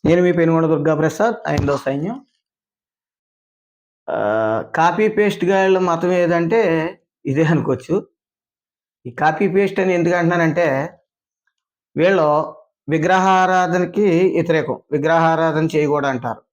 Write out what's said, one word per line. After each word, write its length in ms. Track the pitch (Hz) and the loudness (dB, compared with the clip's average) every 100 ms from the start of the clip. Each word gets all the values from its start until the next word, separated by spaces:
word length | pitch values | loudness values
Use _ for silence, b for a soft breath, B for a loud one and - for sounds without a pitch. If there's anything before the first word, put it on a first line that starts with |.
నేను 180 | - 175 | 2 2
మీ 100 | 180 | 2
పెనుగొండ 340 | 170 165 165 160 | 2 2 2 2
దుర్గా 280 | 156 151 | 0 0
ప్రసాద్, 400 | 151 156 - 220 226 151 | 0 -2 0 -2 -2 -4
ఐందో 280 | 147 143 139 | -2 -2 -2
సైన్యం. 440 | 135 139 170 262 _ _ _ _ _ _ _ _ _ _ _ _ _ _ _ _ _ _ - | -4 -6 -6 -10 _ _ _ _ _ _ _ _ _ _ _ _ _ _ _ _ _ _ -8
ఆ, 60 | - 104 110 110 110 - - | -4 -2 -2 -2 -4 -4 0
కాపీ 320 | 170 170 214 | 0 2 -2
పేస్ట్ 360 | 214 208 - | 0 -2 0
గాళ్ళ 340 | 175 196 190 190 | 0 2 2 2
మతం 340 | 185 165 180 | 0 0 0
ఏదంటే 480 | 180 175 170 170 226 196 165 165 - _ _ - | 0 2 0 0 0 2 0 -4 -8 _ _ -4
ఇదే 160 | 135 | 0
అనుకోవచ్చు. 640 | 160 160 120 127 - 180 - _ _ _ _ _ _ _ _ _ 123 | 2 0 -2 -6 -4 -6 -6 _ _ _ _ _ _ _ _ _ -18
ఈ 40 | |
కాపీ 380 | 120 151 160 196 | -2 -2 0 0
పేస్ట్ 320 | 185 196 196 | 0 0 0
అని 140 | 185 | 0
ఎందుకు 200 | 175 170 | 0 0
అంటున్నానంటే, 760 | 175 165 175 165 151 165 135 156 - _ _ _ _ _ _ _ _ _ 143 | 0 0 0 0 0 0 0 -4 -12 _ _ _ _ _ _ _ _ _ 0
వీళ్ళు 580 | 175 190 151 151 156 - _ _ - | 2 4 2 0 -2 -12 _ _ -4
విగ్రహారాధనకి 1160 | 156 160 185 190 185 185 185 180 180 175 190 208 165 185 | -2 2 2 4 2 2 2 0 0 -2 0 2 2 2
వ్యతిరేకం, 460 | 165 170 160 - 120 _ | 0 0 0 -2 -8 _
విగ్రహారాధన 760 | 147 156 165 165 160 165 156 156 156 | -2 0 2 2 2 0 0 0 0
చేయకూడదు 340 | 147 147 139 | 0 0 -2
అంటారు. 320 | 127 120 110 _ | -4 -8 -10 _